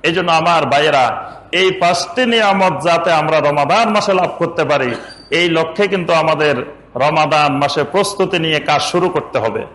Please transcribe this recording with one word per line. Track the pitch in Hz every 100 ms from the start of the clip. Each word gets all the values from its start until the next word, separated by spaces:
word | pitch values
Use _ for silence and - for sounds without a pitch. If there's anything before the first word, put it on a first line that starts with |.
এই | -
জন্য | 175 175
আমার | 160 170 165 139
ভাইয়েরা, | 139 156 143 123 101 - - -
এই | 175 190 185
পাঁচটি | 175 180 - - 254
নিয়ামত | 233 208 196 185 -
যাতে | 165 170 175
আমরা | 160 156 156
রমাদান | 147 147 143 190 226
মাসে | 208 196
লাভ | 190 175 -
করতে | 170 165 143
পারি, | 143 127 113 - - -
এই | 160 175
লক্ষ্যে | 165 165 - 202
কিন্তু | 190 170
আমাদের | 165 156 156 151 127 131 - - 123
রমাদান | 143 160 151 151 147 139
মাসে | 143 156 139
প্রস্তুতি | 190 196 - 185 175
নিয়ে | 160 151
কাজ | 143 147
শুরু | - 180 180
করতে | 165 - 131
হবে | 113 107 -